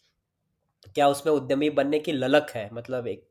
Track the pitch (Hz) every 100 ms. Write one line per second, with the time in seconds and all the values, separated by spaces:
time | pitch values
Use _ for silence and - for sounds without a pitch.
0 | _ _ _ _ _ _ _ _ - -
1 | 143 139 160 147 131 139 151 143 139 151
2 | 151 143 131 147 143 120 104 113 117 127
3 | 120 95 _